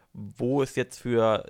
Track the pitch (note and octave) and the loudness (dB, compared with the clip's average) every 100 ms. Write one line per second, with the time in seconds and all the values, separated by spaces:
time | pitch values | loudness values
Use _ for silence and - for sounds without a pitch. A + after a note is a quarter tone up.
0 | _ - G#2 - A#2+ C#3 C3+ - B2 - | _ -16 -14 -6 -2 0 0 -2 -6 -6
1 | B2+ A#2 A2+ G#2+ | -2 2 4 2